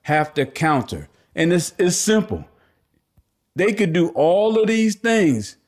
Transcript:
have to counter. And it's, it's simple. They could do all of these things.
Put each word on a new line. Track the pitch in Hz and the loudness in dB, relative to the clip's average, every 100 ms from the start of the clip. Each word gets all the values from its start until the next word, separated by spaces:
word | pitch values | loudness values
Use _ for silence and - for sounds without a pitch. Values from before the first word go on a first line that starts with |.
have | - 151 151 - | -4 -2 -2 -4
to | 135 | -6
counter. | - 160 143 - 82 73 _ _ - | -4 -2 -2 -2 -10 -14 _ _ -4
And | 165 | 0
it's, | 175 165 - | 0 -2 -2
it's | 180 180 | -2 0
simple. | - 214 - 87 - _ _ _ _ _ _ _ _ _ _ - | 0 0 0 -8 -12 _ _ _ _ _ _ _ _ _ _ -4
They | 202 | -2
could | 220 196 | 0 0
do | 165 165 | 2 0
all | - 156 185 214 220 | 2 2 2 2 2
of | 220 | 2
these | 226 220 202 | 2 0 0
things. | 233 226 170 117 104 - | 0 2 2 0 -4 -14